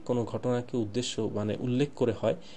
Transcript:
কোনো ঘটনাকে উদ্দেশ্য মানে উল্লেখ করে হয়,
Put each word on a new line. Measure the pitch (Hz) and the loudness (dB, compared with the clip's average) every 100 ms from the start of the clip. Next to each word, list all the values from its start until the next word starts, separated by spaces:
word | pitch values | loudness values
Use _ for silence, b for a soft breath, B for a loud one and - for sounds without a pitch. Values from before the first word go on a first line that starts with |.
| - | 0
কোনো | 123 | 0
ঘটনাকে | 110 120 123 123 123 127 | 0 -2 0 0 0 -2
উদ্দেশ্য | 104 113 123 - 110 | 0 -2 -2 -2 0
মানে | 107 107 - | 0 0 0
উল্লেখ | 127 123 143 - | 0 2 0 2
করে | 120 | 0
হয়, | 98 110 - B | 2 0 0 B